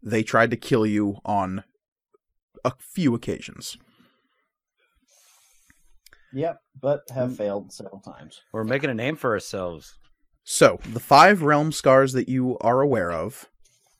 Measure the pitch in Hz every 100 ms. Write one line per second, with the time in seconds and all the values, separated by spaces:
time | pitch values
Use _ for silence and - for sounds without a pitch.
0 | 110 110 107 117 117 113 - 127 110 104
1 | 104 101 - 104 92 95 - _ _ _
2 | _ _ _ _ _ - - - - -
3 | 151 117 - 92 - - - - _ _
4 | _ _ _ _ _ _ _ _ _ _
5 | _ _ _ _ _ _ _ _ _ _
6 | - - _ 135 165 - _ 135 139 143
7 | - 127 127 117 104 101 - - 98 98
8 | - 71 78 - _ 110 110 135 147 113
9 | 127 156 127 104 - 101 90 80 - -
10 | - _ _ _ - - 139 90 - 113
11 | - 143 180 202 147 147 160 143 143 131
12 | 135 127 127 127 127 120 113 127 143 113
13 | 85 82 95 - - _ _ _ _